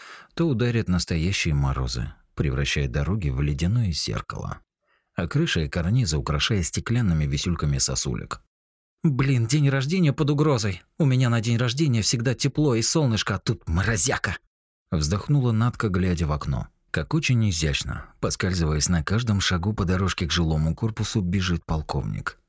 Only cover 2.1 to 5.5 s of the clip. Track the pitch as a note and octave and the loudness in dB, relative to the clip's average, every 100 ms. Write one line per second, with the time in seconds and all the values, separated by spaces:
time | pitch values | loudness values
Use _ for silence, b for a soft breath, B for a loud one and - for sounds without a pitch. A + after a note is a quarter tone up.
2.1 | - _ - D#2 B1+ C#2 D2+ C2+ D2 C#2+ | -10 _ -4 -2 0 -2 -2 -2 -2 -2
3.1 | G#2+ D2+ B1+ D2 C#2 F2 A#2+ G2+ D2+ A1+ | -2 -2 0 -2 0 0 2 0 -2 -4
4.1 | G#1+ - - G1+ - _ _ _ _ _ | -6 -8 -10 -10 -12 _ _ _ _ _
5.1 | - E2+ C#3+ E3+ | -6 -2 0 0